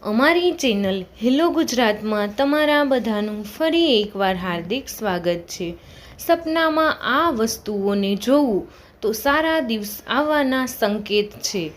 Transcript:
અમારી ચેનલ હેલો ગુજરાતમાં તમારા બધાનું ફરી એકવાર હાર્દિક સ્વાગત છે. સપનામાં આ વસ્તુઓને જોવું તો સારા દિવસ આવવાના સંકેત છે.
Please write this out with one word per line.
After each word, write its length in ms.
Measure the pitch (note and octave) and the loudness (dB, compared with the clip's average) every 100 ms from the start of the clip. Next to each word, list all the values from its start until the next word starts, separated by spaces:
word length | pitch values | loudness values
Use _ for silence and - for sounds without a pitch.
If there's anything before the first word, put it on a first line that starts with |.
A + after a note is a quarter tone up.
અમારી 480 | G#3 G#3+ C#4+ E4+ F4+ | 0 2 4 4 2
ચેનલ 540 | D#4+ C4+ G3+ G3 F#3+ F#3 - | 2 0 0 0 -2 -6 -4
હેલો 260 | A3+ C4+ E4+ | 0 4 2
ગુજરાતમાં 840 | E4 C4+ A#3 A#3 G#3+ G#3+ G#3 G#3 G#3 | 2 0 2 0 0 -2 -2 -2 0
તમારા 480 | C#4 D4 D4+ D4 | 0 2 2 2
બધાનું 600 | C#4+ C4 A3+ G#3+ G#3+ G#3+ | 2 0 0 -2 -2 -6
ફરી 580 | G#3 - D#4+ E4 E4+ A3+ | -10 -2 0 2 4 2
એકવાર 340 | G#3 G3 F#3+ F#3 | 0 0 0 0
હાર્દિક 540 | F3+ E3+ E3+ B3 C4+ | -4 -6 -4 -6 -6
સ્વાગત 480 | - G#3+ F3+ E3+ E3+ | -6 -4 -2 -2 -4
છે. 380 | F3 - F3 F3 - - - - | -6 -8 -8 -10 -18 -20 -20 -16
સપનામાં 800 | - E4+ E4 D#4+ D#4+ D#4 D#4 - | 0 0 2 0 2 2 0 0
આ 300 | - C4 E4+ | -2 0 2
વસ્તુઓને 840 | B3 A3+ - - G#3 G3 G3+ G3 G3+ | 0 -2 -2 -6 -2 0 0 0 -2
જોવું 520 | A3+ C#4+ C#4+ F#3+ - - - - | 2 4 4 0 -4 -16 -20 -6
તો 100 | A3 | -4
સારા 480 | A3 C#4 C#4+ D#4+ D#4+ | -2 0 2 2 0
દિવસ 380 | B3 A3+ G#3 - - | 0 -4 -4 -12 -4
આવવાના 580 | A#3 D4+ D4+ C4+ C4 B3+ | -2 2 2 2 0 -2
સંકેત 640 | - G#3 G#3+ G#3 G#3 G#3 | -2 0 0 0 0 0
છે. 420 | - - G3+ D#3+ | -6 -6 -4 -6